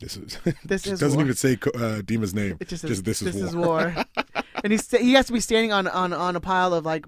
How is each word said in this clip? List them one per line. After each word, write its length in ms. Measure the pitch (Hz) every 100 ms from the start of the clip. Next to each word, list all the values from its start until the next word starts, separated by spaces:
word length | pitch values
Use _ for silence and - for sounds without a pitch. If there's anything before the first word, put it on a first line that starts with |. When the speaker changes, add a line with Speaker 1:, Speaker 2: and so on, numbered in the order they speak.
Speaker 1:
This 160 | - -
is. 220 | - -
<laughs> 220 | 170 -
Speaker 2:
This 220 | - 190 196
Speaker 1:
it 60 |
Speaker 2:
is 60 | 190
Speaker 1:
doesn't 180 | 147 139
Speaker 2:
war. 60 | 139
Speaker 1:
even 100 | 120
say 200 | 135 120
Ko-, 140 | 135
uh, 260 | 120 113 107
Dima's 320 | 98 113 104
name. 220 | 104 101 80
Speaker 2:
It 100 | -
just 120 | 170
says, 80 | 156
Speaker 1:
Just, 140 | 98
"This 160 | 104 -
is 120 | 135
Speaker 2:
"This 200 | 190 180
Speaker 1:
war." 340 | 170 170 160 165
Speaker 2:
is 60 | 170
war." 80 | 226
Speaker 1:
<laughs> 60 | - - - - -
Speaker 2:
And 100 | 208
he's 120 | 214
sta-, 140 | - 240
he 160 | 247
has 120 | 269 247
to 40 |
be 80 | 233
standing 320 | - 226 226
on, 140 | 202 185
on, 240 | 185 180
on 240 | 160 180 175
a 40 |
pile 340 | 180 185 185
of, 100 | 170
like, 220 | 160 160